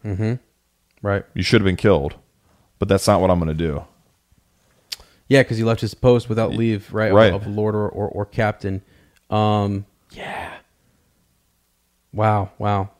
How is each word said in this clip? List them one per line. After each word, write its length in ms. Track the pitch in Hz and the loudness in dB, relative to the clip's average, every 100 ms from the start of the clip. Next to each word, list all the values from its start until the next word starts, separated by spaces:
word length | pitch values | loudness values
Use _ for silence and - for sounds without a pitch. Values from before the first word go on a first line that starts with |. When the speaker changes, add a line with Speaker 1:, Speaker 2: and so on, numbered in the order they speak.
Speaker 1:
Mm-hmm. 300 | 107 95 110 127 _ _ _ _ _ _ | -6 -4 -4 -4 _ _ _ _ _ _
Right. 220 | 104 98 - | -4 -4 -4
Speaker 2:
You 80 | - | -6
should 180 | 92 113 | 2 4
have 60 | 98 | 4
been 100 | 90 | 2
killed, 380 | 107 82 71 - _ _ _ _ _ _ | 2 2 0 -10 _ _ _ _ _ _
but 100 | 98 | 0
that's 180 | 98 - | 0 2
not 140 | 98 | 2
what 100 | 92 | 2
I'm 80 | 90 | 2
gonna 160 | 80 | 0
do. 300 | 78 82 71 - _ _ _ _ _ _ _ _ _ _ - _ _ _ | -2 -4 -6 -10 _ _ _ _ _ _ _ _ _ _ -20 _ _ _
Speaker 1:
Yeah, 140 | 135 | 2
'cause 140 | 123 113 | 4 0
he 80 | |
left 160 | 113 113 | 0 0
his 140 | 110 | -4
post 340 | - 127 120 117 | 0 2 2 0
without 220 | 113 113 | -2 -2
Speaker 2:
Y-, 60 | 113 | 0
Speaker 1:
leave, 360 | 117 104 - | -2 -2 -6
right, 200 | 107 110 | -4 2
Speaker 2:
right. 200 | 98 110 | 6 6
Speaker 1:
of, 140 | 101 107 | 2 -4
of 80 | |
lord 200 | 104 107 | -4 -2
or, 140 | 107 104 | -2 -4
or, 200 | - 104 | -6 -8
or 180 | - 101 | -6 -8
captain. 560 | - 107 - 98 95 _ _ _ _ _ | -2 -4 -4 -8 -8 _ _ _ _ _
Um, 560 | 107 107 104 101 101 101 _ _ | 0 2 0 0 -4 -8 _ _
yeah. 400 | - - - - - _ _ _ _ _ _ _ _ _ _ _ _ _ _ _ | -18 -14 -12 -14 -18 _ _ _ _ _ _ _ _ _ _ _ _ _ _ _
Wow, 380 | 104 107 107 98 _ | 0 2 2 -2 _
wow. 320 | 104 101 98 | -2 -2 -4